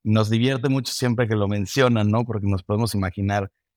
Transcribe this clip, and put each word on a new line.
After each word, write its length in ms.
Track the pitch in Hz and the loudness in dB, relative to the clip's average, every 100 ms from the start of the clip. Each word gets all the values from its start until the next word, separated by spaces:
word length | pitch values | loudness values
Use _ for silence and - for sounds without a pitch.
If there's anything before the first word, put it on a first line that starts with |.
nos 240 | 107 107 107 | 0 2 2
divierte 400 | 113 127 127 135 | 2 0 0 0
mucho 240 | 135 120 | -2 -4
siempre 360 | - 123 117 110 | -4 -2 0 0
que 80 | 107 | 0
lo 120 | 101 | 0
mencionan, 600 | 104 98 139 127 113 104 | -2 -2 2 2 4 2
¿no? 140 | 113 | 2
Porque 220 | 123 107 101 | 0 -2 -2
nos 160 | 95 | -2
podemos 300 | - 104 117 | -2 -2 0
imaginar 580 | 101 92 - 98 101 98 _ _ | -2 -2 -2 -2 -2 -4 _ _